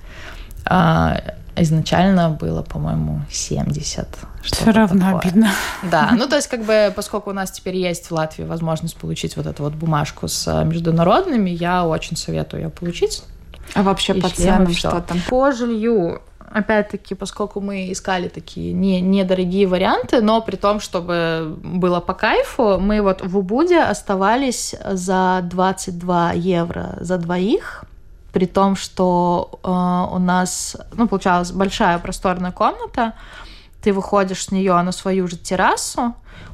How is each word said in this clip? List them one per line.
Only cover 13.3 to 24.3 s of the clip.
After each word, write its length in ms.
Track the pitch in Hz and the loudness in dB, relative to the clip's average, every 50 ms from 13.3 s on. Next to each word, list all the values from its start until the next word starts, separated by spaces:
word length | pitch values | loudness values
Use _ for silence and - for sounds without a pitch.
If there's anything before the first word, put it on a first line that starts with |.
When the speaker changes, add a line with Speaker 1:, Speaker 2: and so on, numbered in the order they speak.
| - - - - - - - - - | -18 -18 -18 -18 -18 -16 -14 -4 0
Speaker 2:
А 100 | - 196 | 2 2
вообще 300 | 196 190 - - - 190 | 2 2 2 0 0 0
Speaker 1:
И 80 | 190 | 0
Speaker 2:
по 60 | 180 | 0
Speaker 1:
шлем, 100 | 180 - | 0 0
и 80 | - 175 | 2 4
Speaker 2:
ценам 280 | 190 202 180 180 170 170 | 4 6 6 4 4 2
Speaker 1:
всё. 160 | - - 160 | 0 0 -2
Speaker 2:
что 120 | 160 175 | -2 -2
там? 200 | 175 - 170 175 - - | -2 -4 -4 -4 -2 0
Speaker 1:
По 220 | 254 254 269 285 | 2 2 4 2
жилью, 720 | 269 226 247 233 233 214 214 233 233 208 170 165 - - - - - - - - | 2 0 -2 -2 -2 0 0 2 2 2 2 0 -4 -6 -12 -18 -20 -20 -12 -4
опять-таки, 640 | - 220 202 - 220 208 208 208 - 196 - - 196 | -2 -2 0 2 2 2 0 0 -4 -10 -10 -10 -10
поскольку 460 | - 202 185 - - 208 196 - 202 | -10 -10 -8 -6 -6 -6 -6 -6 -6
мы 300 | 196 202 202 190 185 185 | -6 -6 -6 -6 -6 -6
искали 360 | 185 - - 202 190 180 180 | -8 -6 -4 -2 -2 -2 -2
такие 460 | 175 - 165 - - - 170 165 175 175 | -6 -8 -12 -14 -14 -10 -8 -6 -4 -2
не-, 280 | 180 185 196 185 180 | 0 2 2 2 2
недорогие 680 | 180 190 196 196 190 185 190 185 185 175 180 196 202 | 4 4 4 4 4 2 2 0 0 0 2 2 2
варианты, 540 | 185 180 175 190 214 285 453 494 - - 247 | 4 4 2 2 2 2 0 0 2 2 4
но 200 | 214 214 220 226 | 4 4 4 2
при 160 | 220 214 190 | 2 -2 -4
том, 220 | - - 202 208 208 | 0 0 0 0 0
чтобы 800 | - - - 180 170 175 175 170 165 165 165 160 160 156 160 - 175 | -2 -6 -6 -6 -4 -2 -2 0 0 0 -2 -2 -4 -6 -8 -10 -10
было 380 | - 170 180 180 180 175 175 | -6 -2 0 2 2 2 0
по 120 | - - 190 | 0 -4 -4
кайфу, 640 | - - 226 302 466 554 - - - 247 208 190 185 | 0 0 2 2 2 0 0 0 0 2 2 4 2
мы 220 | 190 208 214 214 | 2 2 2 2
вот 200 | 208 190 185 - - | 2 2 2 0 -2
в 140 | 185 180 | -2 0
Убуде 440 | 202 190 180 220 262 339 359 349 330 | 0 0 2 2 2 4 6 6 4
оставались 920 | 254 196 202 - - - 196 185 196 202 | 4 4 0 -2 -2 -2 0 2 2 4